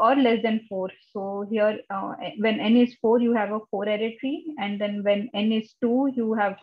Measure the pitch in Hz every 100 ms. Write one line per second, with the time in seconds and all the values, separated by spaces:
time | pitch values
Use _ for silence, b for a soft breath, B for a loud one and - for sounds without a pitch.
0 | 226 277 240 233 220 220 - 190 185 -
1 | _ 208 196 202 202 220 214 214 - 196
2 | 196 - 180 220 220 214 214 240 240 -
3 | 226 233 233 233 202 214 214 196 208 208
4 | 226 226 262 302 320 302 202 202 208 208
5 | 202 202 208 202 214 220 220 - 240 247
6 | 277 254 220 220 202 190